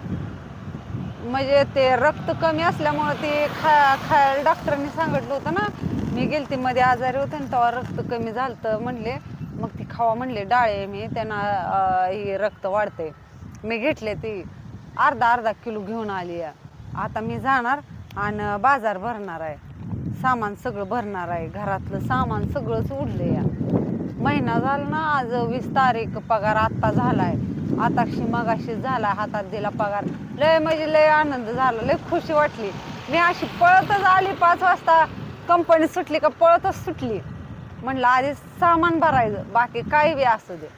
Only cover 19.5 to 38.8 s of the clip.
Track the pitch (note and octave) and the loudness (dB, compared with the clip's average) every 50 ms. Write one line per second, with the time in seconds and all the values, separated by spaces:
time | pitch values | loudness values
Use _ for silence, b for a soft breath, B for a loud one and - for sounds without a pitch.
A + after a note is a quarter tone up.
19.5 | D3 - - - - - - - - - - - - - - C4 B3+ A#3+ A3 G3+ | -10 -10 -14 -16 -16 -14 -12 -10 -8 -8 -8 -8 -6 -2 0 0 0 2 0 -4
20.5 | G3+ - - B3+ A3+ G3+ G3+ F#3 G#3+ B3 G#3+ G#3 G3+ F#3 F3 E3+ F3 E3+ E3 D#3+ | -6 -6 -6 -6 -6 -6 -6 -4 -4 -4 -4 -4 -6 -6 -6 -4 -4 -4 -6 -6
21.5 | D#3+ G3+ G#3 G3 G3 F#3 - - - G3 - - B3+ B3+ B3+ A#3+ A3+ G#3+ - - | -8 -6 -4 -4 -4 -4 -4 -6 -6 -6 -4 -2 0 0 0 0 -2 -2 -2 -2
22.5 | - C#4+ B3 A3+ A3+ A3 A3 - F#3 C4+ D4 - - - - - - - - - | -4 -4 -4 -2 -2 -2 -2 -4 -4 -4 -4 -4 -4 -2 -2 0 0 0 2 4
23.5 | - - - - - - - - - - - - - - A3+ C4 D4 C#4+ B3+ A#3 | 4 4 4 4 2 0 0 0 -4 -4 -6 -6 -6 -2 0 0 2 2 2 0
24.5 | A#3 A#3 A#3 C4+ C#4 C#4+ C#4+ C#4+ D4+ D#4 D#4+ D#4 D4+ C#4 B3+ A3+ A#3+ A#3+ A#3+ A#3 | 0 0 2 2 0 0 0 -2 -2 -2 0 0 0 0 0 -2 -2 -2 -2 -2
25.5 | A#3 B3+ - A#3 A3+ C4+ C4+ B3+ A#3 A3+ A3+ - - A#3 - - A#3 G#3+ G3 G#3+ | -2 -4 -4 -2 2 4 4 4 4 2 -2 -4 -6 -6 -2 0 0 2 2 2
26.5 | G#3+ G#3+ A3 A3+ - - - A3 - - A#3+ B3 A#3+ - F#3 - - - - - | 2 2 2 0 0 0 0 2 2 2 2 2 2 2 2 0 0 -2 -2 -4
27.5 | - - - - - - G#3 A#3+ - B3+ A#3 - - - - A3+ A3+ A#3 A#3+ - | -4 -4 -4 -2 0 0 0 2 2 2 0 0 0 -2 -2 -2 0 0 0 0
28.5 | A3+ A3 - A#3+ A3+ G#3 A3+ C4 C4 B3 A3 G#3 G3 G3 G#3+ G#3 - G#3 G3+ F#3+ | -2 -2 -2 -4 -6 -4 -4 -2 -2 0 0 0 -2 -2 -4 -4 -4 -6 -6 -6
29.5 | G#3 G#3+ G3+ G#3 G3+ - G#3+ G3+ G3+ G3+ F#3+ F#3 - - - - - - C#4 D#4 | -6 -6 -4 -4 -2 -2 -2 -2 -2 -4 -4 -6 -6 -8 -10 -10 -4 2 4 4
30.5 | D#4+ D#4+ D#4 E4 D#4+ D#4 D#4 D4+ D#4 D#4 D4+ D#4 D4+ D4+ D#4 D4 C#4 B3 A#3+ G#3+ | 6 4 4 2 0 0 0 2 4 6 6 6 6 4 4 2 -2 -4 -4 -4
31.5 | A#3 B3+ C4 C4 A#3 A3+ A3+ B3+ D#4 D#4+ - - E4 F4 - - D#4+ D4 D4+ D4 | -2 0 2 2 2 0 0 0 0 0 -2 -2 -2 -2 0 0 2 2 2 2
32.5 | - A3+ A3 G3 F3+ - - - - - - - C4+ E4 F4 E4+ E4+ - - - | 0 -4 -8 -8 -8 -10 -10 -12 -12 -12 -6 -2 0 2 4 2 2 0 -4 -8
33.5 | - - F4 F4 F#4 F#4 F#4+ - G#4+ G4+ F#4+ F#4+ F#4 F#4+ F#4+ F#4+ F#4+ - F4 E4+ | -2 4 6 6 8 6 6 4 2 2 4 4 6 4 4 2 2 2 4 4
34.5 | F4 F4+ F#4 F#4 F4 E4+ - - E4 E4 D#4 - - - - - - - - - | 4 4 4 4 2 4 4 4 6 6 6 4 0 -6 -12 -12 -12 -8 0 2
35.5 | E4+ F4 E4+ - E4+ D#4+ D#4 D#4+ - - D4+ - D4 D#4+ - D4+ - - E4+ E4 | 4 4 6 6 4 6 4 2 0 -2 -4 -2 0 0 2 0 2 4 6 6
36.5 | E4+ E4+ F4 G4 - - - F#4+ E4 - C4 B3 A3 F3+ - - - - - - | 6 6 4 0 -4 -4 -6 -8 -8 -6 -6 -6 -4 -6 -8 -10 -12 -14 -14 -14
37.5 | - - - - - - - B3 C4 C4 B3 A#3+ B3+ C4 B3+ C#4+ C#4+ - - - | -14 -14 -16 -16 -14 -10 -6 -6 -2 2 4 4 6 4 4 0 -2 -6 -10 -16
38.5 | - - - E4+ E4+ E4 | -4 2 4 4 6 6